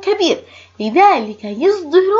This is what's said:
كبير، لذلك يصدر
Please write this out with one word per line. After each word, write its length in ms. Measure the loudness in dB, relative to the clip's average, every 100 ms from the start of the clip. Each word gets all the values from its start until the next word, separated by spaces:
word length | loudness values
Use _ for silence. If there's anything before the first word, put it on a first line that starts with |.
كبير، 420 | -4 0 0 -2 -8 -20 -20 -8
لذلك 640 | -2 4 4 2 -4 -10
يصدر 560 | -10 -2 0 -2 0 0 2